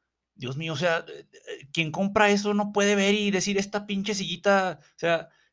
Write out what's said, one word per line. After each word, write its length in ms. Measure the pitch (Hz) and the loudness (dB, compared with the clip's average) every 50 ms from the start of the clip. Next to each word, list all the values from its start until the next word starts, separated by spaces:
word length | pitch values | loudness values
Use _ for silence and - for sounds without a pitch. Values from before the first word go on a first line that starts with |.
| _ _ _ _ _ _ _ | _ _ _ _ _ _ _
Dios 220 | - - 117 135 143 | -12 -10 -8 -8 -6
mío, 160 | 160 160 160 | -6 -6 -4
o 20 | |
sea, 280 | 135 175 175 165 165 - - | -2 0 0 0 0 -2 -6
eh, 180 | - - - _ - | -14 -16 -18 _ -20
eh, 360 | - - - - - - - - | -20 -16 -14 -14 -14 -14 -6 -4
quien 200 | 165 165 156 156 | -2 -2 -2 -2
compra 380 | 175 196 196 202 220 208 202 | -2 -2 0 2 4 4 4
eso 240 | 202 202 202 208 208 | 4 4 2 0 0
no 180 | 208 208 208 208 | 0 0 0 0
puede 240 | 202 202 202 208 | 2 2 2 4
ver 180 | 202 196 202 208 | 4 4 2 2
y 160 | 214 208 202 190 | 2 2 0 0
decir: 260 | 185 180 202 202 196 | 0 0 0 0 -2
"Esta 280 | 196 202 - 208 208 | -2 -2 -4 -6 -6
pinche 280 | - 202 196 196 220 208 | -4 -4 -4 -2 -4 -4
sillita, 680 | 190 190 160 175 175 - 202 196 196 190 185 156 - - | -4 -6 -6 -6 -2 2 4 4 4 2 0 -4 -8 -12
o 160 | _ _ - | _ _ -4
sea, 300 | - 170 170 160 - - _ _ _ _ | 0 0 0 0 -2 -6 _ _ _ _